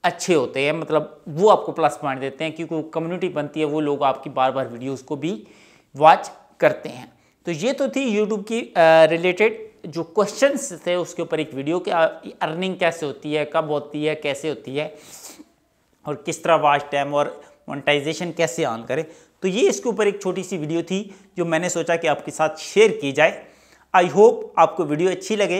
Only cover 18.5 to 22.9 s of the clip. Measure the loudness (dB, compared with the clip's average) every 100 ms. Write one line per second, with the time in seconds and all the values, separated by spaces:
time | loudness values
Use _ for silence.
18.5 | 0 -4 -4 -6 -6 -6 -14 _ _ -4
19.5 | 2 2 2 -2 0 0 0 -4 -4 -6
20.5 | -6 -4 -4 -2 -4 -6 -16 _ -6 -2
21.5 | 0 -2 -4 -2 0 0 -2 -4 -2 -2
22.5 | -2 -2 4 4